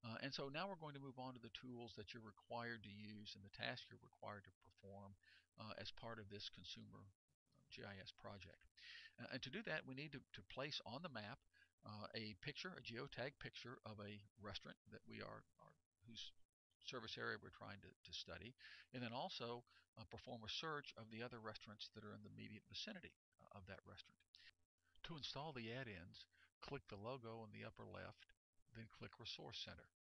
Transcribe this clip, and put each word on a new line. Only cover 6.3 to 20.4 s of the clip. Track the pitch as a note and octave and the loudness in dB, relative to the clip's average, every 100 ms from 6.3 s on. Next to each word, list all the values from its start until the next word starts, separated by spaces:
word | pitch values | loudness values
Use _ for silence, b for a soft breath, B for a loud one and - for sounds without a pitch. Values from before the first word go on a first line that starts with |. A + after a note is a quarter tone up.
this | G2+ G2 | -2 -2
consumer, | - F2+ - G#2+ G#2+ | -2 -4 -4 -4 -6
uh, | G2+ - _ _ _ - - | -10 -14 _ _ _ -20 -12
G | - | -4
I | A2+ G2 | -2 -2
S | F2+ - | -4 -4
project. | - G2+ F#2 - - - B B B B | -4 -4 -6 -12 -16 -14 B B B B
Uh, | - C3 | 0 2
and | |
to | C3+ | 2
do | E3 A3+ | 2 4
that, | D#3 | 4
we | C3 | 4
need | C3 D3+ C#3 | 0 0 -2
to, | - - | -6 -10
to | - | -4
place | - D3 - - | 2 4 4 2
on | A#2+ | 0
the | F3 | 2
map, | B2 G#2 C3+ - B B B | 0 0 -2 -8 B B B
uh, | - G#2 G#2+ G#2+ | -4 -2 0 2
a | G#2+ G#2 | 2 2
picture, | - G#2+ F#3 F#3 | 0 2 0 0
a | |
geotag | - A2+ C#3+ - B2+ - | -2 2 2 4 4 4
picture | A#2+ - A#2 B2 | -2 -2 -4 -2
of | A2+ G#2 | -2 0
a | G#2 G#2+ G#2 - | 0 -2 -6 -4
restaurant | G2+ G2 - - - G#2+ | 0 0 -2 -8 -8 -8
that | |
we | - A2 | -4 -2
are, | G#2 A2 G#2+ - | 0 -2 -6 -16
are, | G#2 - _ _ - | -18 -18 _ _ -8
whose | A2+ - - - _ _ _ | -2 -2 -4 -18 _ _ _
service | - C3 A2 | 0 2 2
area | A#2+ A#2 A2 | 4 6 4
we're | G#2 | 2
trying | - G#2+ G2+ | -4 -2 -2
to, | F#2+ - | -6 -10
to | - | -2
study, | F2 - E2 F#2+ C3 B B B B2+ | 0 2 0 -2 -6 B B B 2
and | A#2+ | 4
then | |
also, | A#2 F3+ - A#2+ A#2+ - B B - | 4 2 4 4 2 -2 B B -10
uh, | A2 | -6
perform | A2 - A#2+ | -4 -2 -2